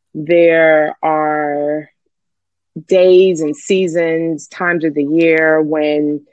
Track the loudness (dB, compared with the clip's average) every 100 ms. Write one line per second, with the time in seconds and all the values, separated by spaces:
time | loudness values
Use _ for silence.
0 | _ -10 -2 2 4 4 4 2 0 -4
1 | -4 -2 -2 -2 -4 -4 -4 -6 -8 _
2 | _ _ _ _ _ _ _ -16 -2 2
3 | 4 6 4 0 -4 -6 -2 -2 -2 -2
4 | -2 -2 -4 -6 -10 -6 -4 -2 -2 -4
5 | -2 0 2 2 2 0 0 -2 -2 -2
6 | -2 -6 -10